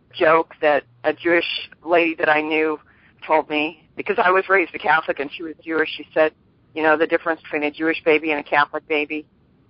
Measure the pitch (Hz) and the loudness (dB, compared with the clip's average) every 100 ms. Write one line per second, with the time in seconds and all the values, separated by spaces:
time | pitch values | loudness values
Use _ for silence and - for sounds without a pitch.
0 | _ - 165 165 160 - 151 139 - _ | _ 0 4 4 0 -2 0 0 -2 _
1 | 151 151 170 175 - - - _ 156 170 | -4 -2 0 0 0 -6 -12 _ 0 2
2 | 170 160 160 151 156 156 156 151 _ _ | 2 -2 0 0 0 -2 -2 -4 _ _
3 | _ _ - 156 143 151 156 - _ - | _ _ 0 0 0 -2 -4 -8 _ -10
4 | 208 202 180 185 190 190 160 151 202 160 | -4 0 2 2 2 2 0 -4 0 0
5 | - - 143 - 165 151 160 151 156 - | 0 -6 -8 -10 -14 -12 -4 -2 -2 -6
6 | 147 - 156 - _ _ _ 156 156 156 | -4 0 0 -2 _ _ _ -2 2 2
7 | 160 165 170 160 - 151 147 147 160 160 | 2 0 -2 -6 -6 -4 -4 -2 -2 0
8 | 170 151 160 147 - 147 143 156 147 151 | 2 2 0 -6 -2 0 0 -4 -4 -4
9 | 147 151 - _ _ _ _ | -4 -8 -12 _ _ _ _